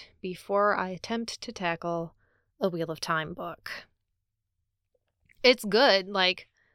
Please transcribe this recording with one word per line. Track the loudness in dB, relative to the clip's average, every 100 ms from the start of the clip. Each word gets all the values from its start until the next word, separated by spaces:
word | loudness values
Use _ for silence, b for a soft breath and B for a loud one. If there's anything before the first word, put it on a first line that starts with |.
| -16 _
before | -10 -10 -2 2 2 2
I | -2
attempt | -6 -6 -6 -6 -10
to | -12
tackle | -6 -4 -2 -4 -4 -6 _ _ _ _ -4
a | -2
Wheel | -2 -6
of | -6
Time | -2 -2 -2
book. | -8 -12 -12 -14 -14 -16 _ _ _ _ _ _ _ _ _ _ _ _ _ _ _
It's | 4 4
good, | 2 4 6 6 2
like, | 2 2 0 -8 _ _